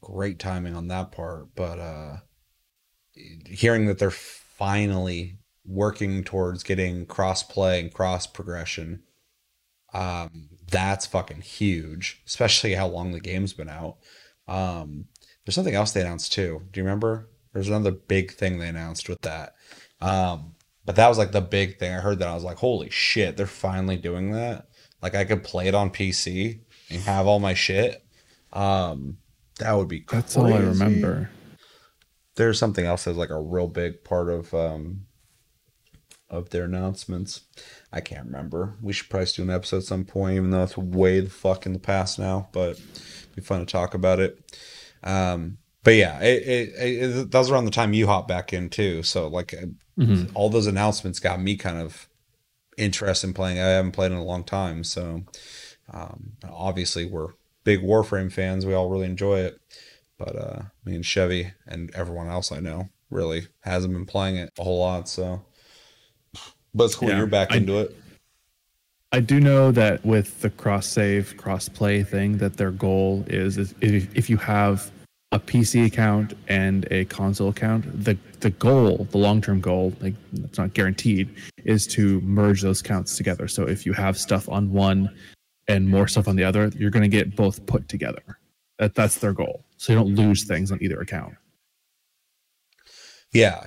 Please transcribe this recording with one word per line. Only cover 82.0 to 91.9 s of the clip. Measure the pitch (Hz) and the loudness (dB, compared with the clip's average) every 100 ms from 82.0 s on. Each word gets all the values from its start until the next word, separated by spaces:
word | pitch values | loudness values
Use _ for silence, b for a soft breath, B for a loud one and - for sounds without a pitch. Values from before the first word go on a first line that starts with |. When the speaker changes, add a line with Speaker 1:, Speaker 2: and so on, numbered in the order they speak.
| 104 95 | 4 4
Speaker 2:
merge | 92 101 104 98 | 2 4 4 4
those | 95 95 | 2 0
accounts | - 98 - - | 0 -2 -2 -4
together. | 98 87 - | -4 -2 -4
So | - 98 | -2 -2
if | 95 - | -2 -2
you | |
have | 104 98 95 | 0 0 -2
stuff | - 98 - | 0 -2 0
on | 101 101 | -2 2
one | 98 98 95 98 B B B _ _ - | 4 4 4 2 B B B _ _ 0
and | 101 95 | 2 4
more | 95 101 | 4 4
stuff | - 101 | 2 2
on | 95 | 2
the | |
other, | 92 95 107 - | 4 4 2 2
you're | 104 | 2
gonna | 107 104 | 4 6
get | 104 98 101 | 4 2 2
both | 101 - - | 2 2 -2
put | - - | -2 -2
together. | - 64 - - - _ _ _ - | -6 -6 -6 -14 -20 _ _ _ -2
That, | 107 107 | 0 2
that's | 107 - | 2 2
their | 104 | -2
goal. | 95 - - - _ | 0 -2 -4 -14 _
So | - | 4
you | 113 | 6
don't | 101 101 | 6 6
lose | 107 98 - | 6 6 2
things | 87 95 | -2 0
on | 95 | -2
either | 95 82 | -2 -4
account. | - 80 - - _ _ _ _ _ | -6 -8 -10 -16 _ _ _ _ _